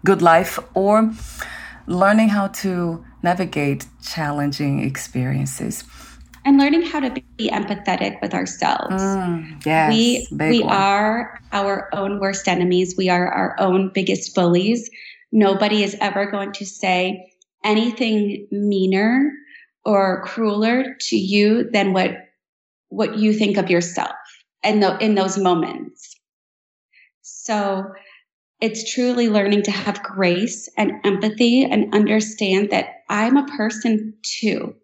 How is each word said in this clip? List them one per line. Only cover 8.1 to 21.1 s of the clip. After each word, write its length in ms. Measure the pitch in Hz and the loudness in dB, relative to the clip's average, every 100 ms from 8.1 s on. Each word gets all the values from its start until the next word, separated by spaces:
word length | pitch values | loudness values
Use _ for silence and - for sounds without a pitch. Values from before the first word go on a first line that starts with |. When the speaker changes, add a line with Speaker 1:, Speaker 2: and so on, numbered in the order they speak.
| 196 | -6
Speaker 2:
with 140 | 202 185 | -6 -6
ourselves. 640 | 185 - - - - 190 | -6 -4 -2 -2 -2 -2
Speaker 1:
Mm, 640 | 196 190 180 165 160 147 151 | -2 -2 -2 -4 -8 -8 0
yes, 240 | 160 156 | 2 4
Speaker 2:
We, 380 | 220 233 240 - 143 | 4 2 0 -4 -2
Speaker 1:
big 140 | 156 | 2
Speaker 2:
we 80 | 240 | 2
Speaker 1:
one. 100 | - 196 | 2 2
Speaker 2:
are 640 | 196 202 214 233 233 - - | 2 2 0 -2 -6 -14 -8
our 360 | 202 202 196 - | -4 -2 -4 -6
own 280 | 202 196 202 | -6 -4 -2
worst 280 | 196 196 - | -4 -2 -2
enemies. 460 | 180 180 180 180 - | 0 2 2 0 0
We 140 | 185 | 0
are 180 | 180 180 | 2 0
our 280 | - 180 - | 0 -2 0
own 300 | 190 185 190 | 2 2 0
biggest 440 | 196 185 190 - - | -2 -2 -2 -2 0
bullies. 520 | 175 175 202 233 - - - - _ | 4 4 2 -2 -4 -18 -20 -20 _
Nobody 500 | 220 196 196 208 214 | 4 4 4 2 2
is 120 | 196 - | 0 -2
ever 280 | 202 196 202 | -4 -2 -4
going 220 | 202 196 | -4 -8
to 120 | 196 196 | -10 -14
say 600 | - 190 180 185 185 - _ _ _ | -6 -2 0 0 -4 -12 _ _ _
anything 840 | 214 214 240 226 233 214 202 202 - | 0 2 2 -2 0 2 0 -4 -6
meaner 800 | 202 208 196 190 190 220 254 294 - - - _ _ - | -2 0 2 2 2 2 2 0 -2 -20 -20 _ _ 0
or 380 | 202 190 180 | 2 2 -2
crueler 720 | - - 220 208 220 247 262 - | -6 -2 -2 0 0 0 -2 -6
to 160 | - | -2